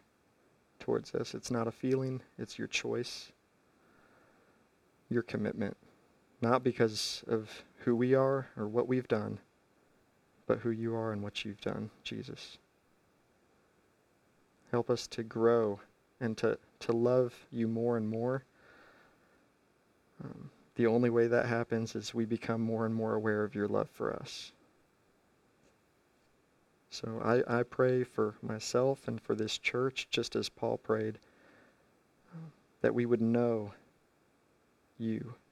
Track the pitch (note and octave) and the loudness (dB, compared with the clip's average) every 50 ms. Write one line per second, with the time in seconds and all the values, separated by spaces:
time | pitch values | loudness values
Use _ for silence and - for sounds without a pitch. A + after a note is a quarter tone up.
0 | - _ _ _ _ _ _ _ _ _ _ _ _ _ _ - - - A#2 A2+ | -14 _ _ _ _ _ _ _ _ _ _ _ _ _ _ -10 -4 -2 -2 -2
1 | - - - - A#2+ - - A2+ - - B2 A#2 A2+ A2+ - - - C3 C3 C3 | -2 -2 -4 -4 -4 -4 -6 -8 -6 -4 -2 -2 -2 -2 -4 -4 -2 0 0 0
2 | C3 C3 C3 B2+ - - _ - A#2 - - - A2+ G#2+ - - - A#2 A2+ A#2 | 0 -2 -6 -8 -10 -14 _ -12 -12 -10 -8 -8 -8 -6 -4 -4 -4 -2 -2 -4
3 | B2 - - - - - - _ _ _ _ _ _ _ _ _ _ _ _ _ | -4 -6 -8 -12 -14 -16 -20 _ _ _ _ _ _ _ _ _ _ _ _ _
4 | _ _ _ _ _ _ _ _ _ _ _ _ _ _ _ _ _ _ _ _ | _ _ _ _ _ _ _ _ _ _ _ _ _ _ _ _ _ _ _ _
5 | _ - A#2+ A#2+ A2+ - - A2+ G#2 G#2 G#2 A2 G#2 G2 - - - - - _ | _ -4 -2 -2 -2 -2 -4 -4 -4 -4 -4 -4 -6 -6 -6 -10 -16 -20 -20 _
6 | _ _ _ _ _ _ _ _ A#2+ A2+ B2 C3 B2+ C3 A#2+ - A#2+ A2 G#2+ - | _ _ _ _ _ _ _ _ 2 2 2 4 2 2 2 4 2 2 2 0
7 | - - - - - - A#2 A2 G#2+ G#2 - - - - _ - - B2+ A#2+ A#2 | -4 -6 -6 -8 -4 -2 -2 -2 -2 -6 -12 -16 -18 -20 _ -4 0 2 2 4
8 | B2 B2 C3 C3 C3+ C3+ C#3 C3+ C3 - - - G#2+ G#2 G#2+ B2 B2 B2+ B2+ B2+ | 4 4 4 4 4 4 2 0 -2 -6 -8 -8 -6 -2 0 0 2 2 0 0
9 | A#2 - A#2 G#2+ G#2 G#2+ G#2+ G#2 - _ _ _ _ _ _ _ _ _ _ _ | 0 0 0 0 0 -2 -6 -8 -10 _ _ _ _ _ _ _ _ _ _ _
10 | _ _ _ _ _ _ _ _ _ - A#2 A2 A2+ A#2 A2+ A2 A2+ A2+ A2+ A2+ | _ _ _ _ _ _ _ _ _ 0 0 0 0 -2 -2 -2 -2 -4 -2 -2
11 | A2+ A2+ G#2+ G#2 G2+ G#2 - - - G#2+ G2+ - - G#2 G2+ G#2+ G#2+ G#2+ - - | -2 -2 -4 -4 -6 -6 -8 -8 -8 -8 -10 -8 -6 -6 -4 -4 -6 -8 -10 -12
12 | - - A#2 G#2+ A2+ B2+ - - - - - - _ _ _ _ _ _ _ _ | -12 -10 -10 -8 -10 -10 -14 -14 -16 -18 -20 -20 _ _ _ _ _ _ _ _
13 | _ _ _ _ _ _ _ _ _ _ _ _ _ _ _ _ _ _ _ _ | _ _ _ _ _ _ _ _ _ _ _ _ _ _ _ _ _ _ _ _
14 | _ _ _ _ _ _ _ _ _ _ _ _ _ - - A#2+ A#2 - B2 A#2 | _ _ _ _ _ _ _ _ _ _ _ _ _ -2 0 0 2 2 0 -2
15 | - - - - A2+ A2 - A2+ A2+ A#2 A#2 A#2 A2+ G#2 G2+ G2 - - _ _ | -2 -6 -8 -8 -8 -6 0 4 6 6 6 6 4 2 0 -2 -6 -14 _ _
16 | _ _ _ - B2+ A2+ A2 - - A2 A2 - - _ _ _ - - A#2 A#2 | _ _ _ -6 -4 -4 -2 0 0 0 0 0 -4 _ _ _ -2 0 2 4
17 | A#2 A#2+ B2+ B2+ B2+ A#2+ - - - - - A#2 A2+ A2 A2+ A2+ A#2 A#2+ A#2+ A2+ | 4 4 6 4 4 2 0 -8 -16 -10 -4 -2 -2 0 0 0 0 0 0 0
18 | A2 G#2+ A2 A2+ A#2 B2+ C3 C3+ - _ _ _ - - - - - - - - | 0 -2 -2 -2 -2 -2 -2 -2 -6 _ _ _ -20 -20 -20 -20 -20 -20 -20 -20
19 | - _ _ _ _ _ _ _ _ _ _ _ _ _ _ _ _ _ _ _ | -20 _ _ _ _ _ _ _ _ _ _ _ _ _ _ _ _ _ _ _
20 | _ _ _ - - - - - - C#3 - _ _ _ _ - A#2+ A2+ A2+ A#2+ | _ _ _ -16 -14 -14 -14 -14 -16 -18 -20 _ _ _ _ 2 4 4 6 6
21 | B2 A#2+ A#2 A#2 A#2 A#2 A#2+ A#2+ A#2 A#2+ A#2 A#2 A#2 - A#2 A2+ A2+ A2 - A2 | 4 4 6 4 4 6 4 4 2 2 0 0 0 0 -2 -2 -2 -2 -4 -6
22 | G#2+ - - A#2 A2+ G#2+ A#2 A2+ - - A#2 A2+ A2+ A2+ A2+ A2 A2+ A2 A2+ A2+ | -8 -4 -2 -2 0 0 0 -2 0 -2 0 0 0 0 0 0 0 0 0 0
23 | A2 A2 A2 G#2+ G#2+ A2 G#2+ G#2 G#2+ G#2 - G#2+ G2+ G#2 G#2 G#2 G#2+ - - - | 0 0 0 0 2 2 2 2 0 0 0 0 0 2 2 0 0 -2 -4 -4
24 | A#2 A2 - - - - - - - - - _ _ _ _ _ _ _ _ _ | -4 -2 -2 -4 -8 -10 -12 -12 -12 -14 -18 _ _ _ _ _ _ _ _ _
25 | _ _ _ _ _ _ _ _ _ _ _ _ _ _ _ _ _ _ _ _ | _ _ _ _ _ _ _ _ _ _ _ _ _ _ _ _ _ _ _ _
26 | _ _ _ _ _ _ _ _ _ _ _ _ _ _ _ _ _ _ - - | _ _ _ _ _ _ _ _ _ _ _ _ _ _ _ _ _ _ -12 -10
27 | - A#2 A2 A2 A2+ A2 A#2 B2+ - - A#2+ A#2+ A#2+ - - - C3 B2+ B2+ B2+ | -8 -8 -6 -2 2 4 4 4 4 2 2 0 0 0 2 2 4 4 4 2
28 | B2 - - - A2 G#2+ G#2+ - - A#2+ A2 A2 - - - B2 B2+ C3+ C#3 - | 0 0 0 0 0 0 -2 -4 -8 -8 -6 -6 -4 0 2 2 4 2 2 0
29 | - - A#2 G#2+ - - A2+ G#2+ A2 G#2+ - - - - - B2 B2+ C3+ - - | -4 -6 -6 -4 -2 -2 -2 0 0 -2 -4 -4 -4 -2 0 0 0 -2 -2 -4
30 | - - - B2 A#2 - - A2+ G#2 - - - - A#2 A#2 A#2 - - A2+ A2 | -6 -2 -2 -2 -2 0 -2 -2 -2 -4 -4 -4 -2 -2 -2 -2 0 0 0 0
31 | A2 A2 G#2+ - - _ _ _ - - - - - _ _ _ _ _ _ _ | 0 -2 -6 -8 -12 _ _ _ -20 -20 -20 -20 -20 _ _ _ _ _ _ _
32 | _ _ _ _ _ _ E3+ E3 D#3+ D#3 - _ _ _ _ _ - A#2+ A2+ A#2+ | _ _ _ _ _ _ -16 -16 -16 -16 -18 _ _ _ _ _ 0 2 2 2
33 | A#2+ A#2 A#2+ A2 A2+ A2+ A#2 A#2+ A#2+ A#2+ A#2 A2 G#2 G#2 - - - _ _ _ | 2 2 2 4 4 4 4 4 2 2 0 -2 -4 -6 -12 -16 -20 _ _ _
34 | _ _ _ _ _ _ _ _ _ _ _ _ _ _ _ _ _ _ _ - | _ _ _ _ _ _ _ _ _ _ _ _ _ _ _ _ _ _ _ -8
35 | A2+ A2+ A2 A2+ B2+ A#2 A#2+ - _ _ | -6 -4 -4 -4 -6 -10 -12 -16 _ _